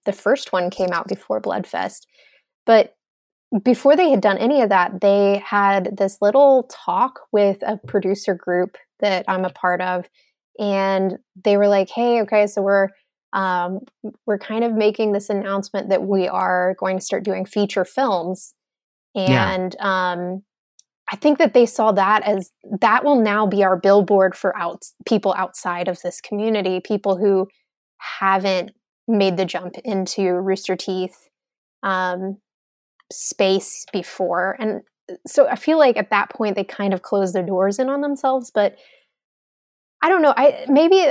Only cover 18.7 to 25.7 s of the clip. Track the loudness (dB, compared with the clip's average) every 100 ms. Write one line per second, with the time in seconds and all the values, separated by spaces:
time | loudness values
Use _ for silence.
18.7 | _ _ _ _ -4 2 2 2 -2 -6
19.7 | -4 -4 -2 -2 -4 -6 -8 -14 _ _
20.7 | _ _ _ -14 -2 0 2 4 4 2
21.7 | 2 2 2 2 2 2 -2 -6 _ -10
22.7 | 0 2 2 4 4 4 2 2 4 4
23.7 | 4 4 4 4 4 2 0 -4 -4 -8
24.7 | -8 -16 -14 -2 0 0 -2 -4 -6 -8